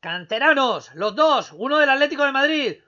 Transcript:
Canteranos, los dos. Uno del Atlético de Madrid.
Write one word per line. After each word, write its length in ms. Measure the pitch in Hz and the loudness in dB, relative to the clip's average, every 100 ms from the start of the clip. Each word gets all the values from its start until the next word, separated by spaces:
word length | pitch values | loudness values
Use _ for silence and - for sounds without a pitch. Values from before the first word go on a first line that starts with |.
Canteranos, 920 | 170 175 170 220 285 285 262 180 - | -10 -12 -8 0 2 2 0 -2 -8
los 200 | 147 208 | -6 -6
dos. 380 | 202 311 269 - | 0 2 2 -2
Uno 240 | 151 247 294 | -8 -2 0
del 140 | 294 | 2
Atlético 340 | 269 294 294 | 2 0 0
de 80 | 285 | -2
Madrid. 500 | 269 285 311 247 147 | 0 0 0 -4 -8